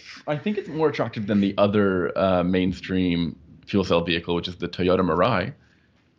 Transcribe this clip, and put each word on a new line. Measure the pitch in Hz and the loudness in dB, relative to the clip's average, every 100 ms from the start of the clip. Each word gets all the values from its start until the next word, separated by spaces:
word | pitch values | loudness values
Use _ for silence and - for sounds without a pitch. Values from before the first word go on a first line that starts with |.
| - - - | -18 -14 -8
I | 151 | -6
think | 202 208 | -4 -4
it's | - | -6
more | 156 160 | -2 0
attractive | 147 117 117 101 | 0 -4 -4 0
than | 104 | 2
the | 101 98 | 2 4
other, | 104 104 98 95 85 - | 2 4 2 2 0 0
uh, | 95 92 | 2 2
mainstream | 87 92 92 90 - 92 90 87 82 - - - - | 2 2 0 -2 -4 -2 0 0 -2 -6 -16 -20 -4
fuel | 101 | -2
cell | 92 87 | 2 2
vehicle, | 87 82 85 | 2 -2 -2
which | 87 85 | -4 -4
is | 90 | -8
the | 85 | -8
Toyota | - 92 92 | -2 2 2
Mirai. | 92 82 101 107 90 - _ _ _ _ _ | 2 2 2 0 -4 -10 _ _ _ _ _